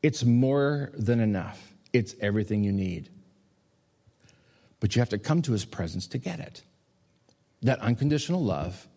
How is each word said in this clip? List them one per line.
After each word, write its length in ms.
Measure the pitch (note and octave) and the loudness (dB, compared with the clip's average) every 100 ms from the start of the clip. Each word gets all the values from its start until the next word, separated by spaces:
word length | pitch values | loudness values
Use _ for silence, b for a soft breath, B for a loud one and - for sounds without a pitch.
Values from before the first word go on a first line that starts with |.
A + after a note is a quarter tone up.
It's 200 | D#3 B2 | 2 2
more 680 | A#2+ A#2+ C3 C#3 C#3 C#3+ C#3 | 4 4 4 4 2 0 -4
than 260 | - G#2+ A#2+ | -4 0 2
enough. 540 | A2 G2 F2+ - - - _ | 2 0 -4 -12 -20 -20 _
It's 240 | B2 A2+ - | -2 0 -4
everything 420 | G2+ G#2 G2+ G#2+ | -2 -2 -2 0
you 80 | G2+ | 0
need. 380 | G2 F#2 F2 - - - _ _ _ _ _ _ _ _ _ b b b b b _ | 0 -2 -6 -10 -20 -20 _ _ _ _ _ _ _ _ _ b b b b b _
But 160 | G2+ A#2+ | 0 2
you 40 | |
have 100 | A#2+ | 0
to 80 | G#2 | -2
come 240 | G#2 D#3+ | 0 0
to 80 | C#3+ | 2
his 140 | A2 - | -2 -2
presence 420 | - E2+ - - | -6 -6 -6 -8
to 100 | A#2+ | -8
get 220 | F#3 E3+ | -6 -10
it. 240 | - - _ _ _ _ _ _ _ _ _ _ | -12 -16 _ _ _ _ _ _ _ _ _ _
That 180 | A#2 B2+ | 0 2
unconditional 640 | A#2+ A#2 C#3+ D3 - F3+ | 0 2 2 0 0 -2
love 440 | B2 D2+ D#2+ F#2+ - | 0 -2 -4 -8 -18